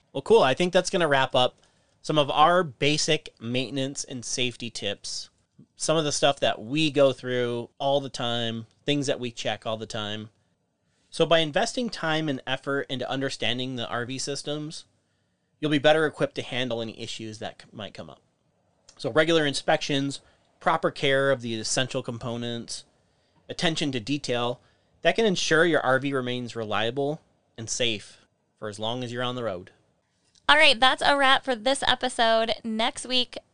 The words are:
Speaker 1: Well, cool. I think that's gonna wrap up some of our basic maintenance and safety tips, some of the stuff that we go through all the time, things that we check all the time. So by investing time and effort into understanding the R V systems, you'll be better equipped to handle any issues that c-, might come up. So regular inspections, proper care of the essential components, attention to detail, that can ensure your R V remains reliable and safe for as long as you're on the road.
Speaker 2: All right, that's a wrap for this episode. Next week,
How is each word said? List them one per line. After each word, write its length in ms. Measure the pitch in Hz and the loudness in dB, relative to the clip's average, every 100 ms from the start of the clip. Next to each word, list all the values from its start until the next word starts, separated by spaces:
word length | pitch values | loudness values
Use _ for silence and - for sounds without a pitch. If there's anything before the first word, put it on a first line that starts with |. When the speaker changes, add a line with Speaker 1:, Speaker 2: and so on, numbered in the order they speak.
| _ | _
Speaker 1:
Well, 80 | 139 | -4
cool. 220 | - 220 | 4 6
I 100 | 139 | 6
think 180 | 131 180 | 4 2
that's 200 | 180 175 | 2 2
gonna 160 | 185 160 | 2 2
wrap 260 | 139 131 | 4 4
up 220 | 131 127 - _ _ _ _ | 2 2 -2 _ _ _ _
some 160 | - 151 | -2 2
of 100 | 135 | 2
our 320 | 127 160 175 | 4 6 6
basic 680 | 165 - 143 151 - 156 - - | 2 0 0 2 0 -2 -4 -12
maintenance 640 | 113 123 120 139 135 143 | -4 -4 -2 -4 -4 -6
and 200 | - 127 | -10 -10
safety 460 | 113 - 123 - 117 | -6 -2 -2 -4 -10
tips, 600 | - 101 101 - - - _ _ _ - - | -8 -8 -8 -10 -12 -12 _ _ _ -20 -6
some 160 | - 160 | 0 0
of 60 | |
the 80 | 147 | 0
stuff 280 | - 151 - | 2 2 4
that 220 | 127 - | 0 0
we 280 | 107 147 156 | -2 0 2
go 200 | 139 139 | 4 4
through 560 | 127 127 123 120 120 117 - | 4 -2 -2 -2 -4 -8 -4
all 200 | 139 139 | 0 0
the 80 | 135 | -2
time, 580 | - 120 117 117 113 113 _ - | -6 -4 -2 -4 -6 -10 _ -2
things 220 | 147 135 | 0 0
that 120 | - | -2
we 120 | 123 | -6
check 340 | - 120 104 117 | -6 -6 -6 -6
all 120 | 110 | -8
the 100 | 107 | -8
time. 420 | 110 104 107 107 _ _ _ _ _ _ _ _ | -8 -6 -8 -12 _ _ _ _ _ _ _ _
So 160 | - 165 | -2 2
by 140 | 165 | 2
investing 500 | 156 143 233 - 233 | 2 0 0 -2 -6
time 400 | - 160 156 156 | -4 -2 -2 -2
and 100 | 131 - | -4 -4
effort 400 | 135 143 139 - | -6 -4 -4 -4
into 220 | 131 123 | -6 -6
understanding 680 | 135 135 - 110 123 127 127 | -4 -6 -2 -2 -2 -6 -8
the 100 | 117 | -6
R 160 | 120 120 | -6 -6
V 140 | 131 | -8
systems, 680 | 143 139 - 151 151 - - _ _ _ _ _ _ _ | -8 -8 -8 -8 -8 -12 -18 _ _ _ _ _ _ _
you'll 120 | 151 | 0
be 80 | 151 | 4
better 260 | 151 156 151 | 6 4 2
equipped 300 | - - - | 0 -4 -4
to 80 | |
handle 400 | - 123 127 117 | -6 -4 -4 -4
any 180 | 113 - | -6 -10
issues 380 | 113 - 110 107 | -12 -10 -12 -10
that 240 | 101 - | -12 -12
c-, 40 | - | -18
might 220 | - 98 - | -14 -14 -14
come 160 | 80 | -18
up. 80 | 65 _ _ _ _ _ _ _ - | -20 _ _ _ _ _ _ _ -10
So 160 | 135 | 0
regular 320 | 143 160 165 147 | 2 4 4 2
inspections, 720 | 139 - 156 - 139 139 - _ _ _ _ | 0 0 0 0 -2 -2 -6 _ _ _ _
proper 320 | 185 165 165 | 0 2 0
care 400 | - 143 135 139 | 0 2 4 2
of 100 | 131 | 0
the 140 | 117 113 | -2 -6
essential 480 | 107 139 127 135 | -2 -2 -2 -4
components, 800 | 123 120 123 120 120 117 110 - - _ _ _ _ _ - | -6 -8 -8 -6 -6 -8 -10 -14 -16 _ _ _ _ _ -14
attention 420 | 123 175 160 151 | -2 -2 0 -2
to 60 | 131 | -2
detail, 640 | 104 143 - 120 120 127 _ _ _ _ | -4 -4 -2 -2 -2 -4 _ _ _ _
that 140 | 165 196 | 0 2
can 100 | 220 | 2
ensure 400 | 175 - 160 170 | 2 2 4 4
your 160 | 151 | 4
R 140 | 127 131 | 4 2
V 160 | 139 | 2
remains 420 | 135 123 123 120 117 | -2 -2 -4 -6 -8
reliable 640 | 107 101 113 131 143 156 _ _ _ - | -4 -2 0 0 -2 -4 _ _ _ -14
and 100 | 110 | -8
safe 520 | - 120 104 - - _ _ _ _ | -2 -2 -2 -8 -20 _ _ _ _
for 100 | 110 | -12
as 80 | 101 | -6
long 260 | 110 123 | -6 -6
as 80 | 120 | -6
you're 120 | 120 | -6
on 100 | 123 123 | -6 -4
the 80 | |
road. 280 | 113 90 95 _ _ _ _ _ _ _ - | -6 -8 -12 _ _ _ _ _ _ _ 4
Speaker 2:
All 100 | 294 | 6
right, 220 | 302 226 | 6 6
that's 220 | 262 302 | 4 4
a 160 | - 285 | 4 4
wrap 260 | 269 269 | 4 4
for 120 | - 233 | 2 -2
this 260 | 226 269 - | 0 0 0
episode. 640 | 254 254 - 226 226 226 - | 0 0 2 2 2 0 -4
Next 440 | 226 220 240 - 240 | -6 -2 -2 -4 -2
week, 280 | 254 240 - - | -2 -2 -6 -16